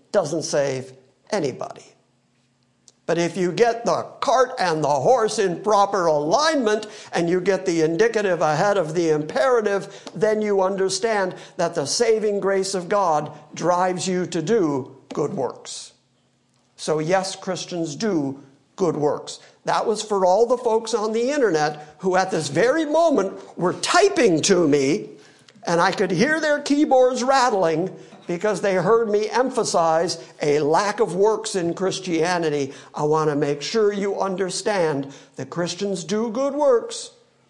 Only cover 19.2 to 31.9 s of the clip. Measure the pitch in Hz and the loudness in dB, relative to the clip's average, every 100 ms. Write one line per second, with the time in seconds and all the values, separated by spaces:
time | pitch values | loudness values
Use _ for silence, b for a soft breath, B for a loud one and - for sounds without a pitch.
19.2 | - - B B - 165 226 214 - 202 | -8 -16 B B -4 -2 0 -4 -2 0
20.2 | 185 190 233 247 247 220 220 226 214 220 | 4 4 4 2 0 0 0 -2 -2 0
21.2 | 240 294 226 156 151 151 - - 185 185 | 0 2 2 2 0 -4 -14 -6 0 2
22.2 | 190 190 143 143 233 311 302 311 330 262 | 2 -2 -2 2 2 2 0 2 4 2
23.2 | 190 - - - 180 - - 349 403 - | 0 -6 -14 -4 -4 -2 2 4 4 4
24.2 | 240 160 135 180 151 143 135 202 - B | 4 4 4 4 4 4 2 0 -4 B
25.2 | B B B - - 170 185 175 185 170 | B B B -12 -2 2 2 2 -2 2
26.2 | 269 311 302 294 285 285 302 262 254 247 | 2 2 0 0 0 0 4 4 4 2
27.2 | 247 269 247 208 170 156 185 B B B | 2 2 2 2 2 0 -4 B B B
28.2 | - 170 208 185 202 185 175 226 226 208 | -8 -4 -2 -2 0 2 4 2 2 0
29.2 | 202 208 262 254 202 196 165 160 180 - | 0 0 0 -2 0 2 2 2 0 -4
30.2 | B - 151 147 143 165 202 208 202 175 | B -6 0 0 2 2 0 0 -2 2
31.2 | 208 208 - 190 170 165 185 | 2 2 -4 -4 -4 -2 -4